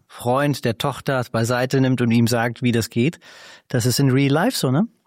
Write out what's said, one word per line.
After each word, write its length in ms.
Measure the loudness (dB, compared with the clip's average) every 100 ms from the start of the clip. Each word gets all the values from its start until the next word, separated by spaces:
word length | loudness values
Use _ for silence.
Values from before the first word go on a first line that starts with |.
| _
Freund 560 | -8 -2 0 0 0
der 140 | -2 -2
Tochter 460 | -4 -4 -4 -4 -2
beiseite 500 | -2 0 0 0 2
nimmt 200 | 2 2
und 100 | 2
ihm 160 | 2 2
sagt, 360 | 2 -2 -2
wie 100 | -2
das 180 | 0 -2
geht. 300 | -2 -2 -4 -12 -20 -20 -20 -6
Das 180 | -2 0
ist 140 | 2
in 100 | 2
Real 220 | 2 2
Life 240 | 2 0 -2
so, 160 | 0
ne? 160 | 0 -2 _